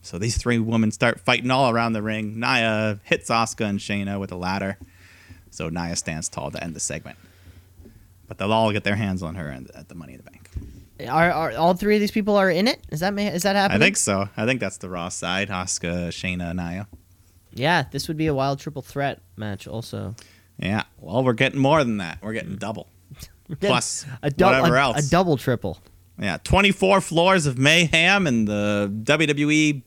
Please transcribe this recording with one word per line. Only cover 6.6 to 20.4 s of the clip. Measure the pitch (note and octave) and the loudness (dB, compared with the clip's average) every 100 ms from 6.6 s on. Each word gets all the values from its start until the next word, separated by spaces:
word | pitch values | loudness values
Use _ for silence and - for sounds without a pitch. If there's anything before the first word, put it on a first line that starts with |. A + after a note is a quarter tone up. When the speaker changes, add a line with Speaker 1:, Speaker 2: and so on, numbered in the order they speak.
Speaker 1:
end | E2 | -10
the | C#2+ | -8
segment. | - D2+ C#2 - - _ - - _ - - - - - - | -8 -8 -12 -20 -20 _ -20 -20 _ -20 -20 -20 -20 -20 -18
But | - | -4
they'll | F#2+ | 2
all | A2 A2 | 4 4
get | G2+ | 2
their | G2+ G#2 | -2 -2
hands | G2+ F#2 | -2 -2
on | E2 F2+ | -6 -8
her | D2+ | -10
and | C2 B1+ | -12 -16
at | - D#2+ | -20 -18
the | |
Money | E2+ C#2+ | -18 -18
in | C2 | -20
the | - | -20
Bank. | - - - - - - - B2 | -20 -14 -14 -14 -20 -20 -14 -2
Speaker 2:
Are, | D3+ E3+ | 2 2
are | D#3 D#3+ A2+ | 2 -2 2
all | E3+ | 2
three | F#3 G#3 G#3 | 2 2 2
of | |
these | G#3 | 2
people | A3 G3+ G3+ | 0 2 4
are | F#3+ | 4
in | E3+ A3+ | 4 2
it? | E4 - | 0 -8
Is | D3+ | -4
that | F#3 | -4
ma-, | G3+ | -2
is | G#3 F3 | -2 0
that | G3 G3 | 0 2
Speaker 1:
I | |
Speaker 2:
happening? | G3 G2+ | 2 4
Speaker 1:
think | E3+ G3+ | 2 2
so. | - G2 G2+ - | 0 0 -2 -2
I | A2+ | -2
think | C3 | 0
that's | G2+ - | -4 -6
the | F#2 | -10
Raw | F2+ F2 | -6 -6
side. | - E2+ F#2+ G2+ | -6 -4 -2 -2
Asuka, | F#2 F2+ - F2 F2 E2+ | -4 -4 -4 -4 -4 -4
Shayna, | - F#2 F2 E2+ | -6 -6 -4 -4
Nia. | F2+ E2+ F2+ G#2 - _ _ _ _ _ | -4 -6 -8 -12 -18 _ _ _ _ _
Speaker 2:
Yeah, | - C#3 F3 C3 | -4 0 0 -2
this | C#3 - | -8 -6
would | D#3 | -2
be | D#3 | -2
a | |
wild | C3+ C3+ C#3 | 0 -2 -4
triple | - C#3+ | -8 -12
threat | - C#3+ C#3 - _ - | -10 -6 -6 -6 _ -10
match | G#2+ G2 - | -8 -8 -8
also. | A2 - G#2 G2 A2 - - | -10 -8 -8 -10 -12 -18 -20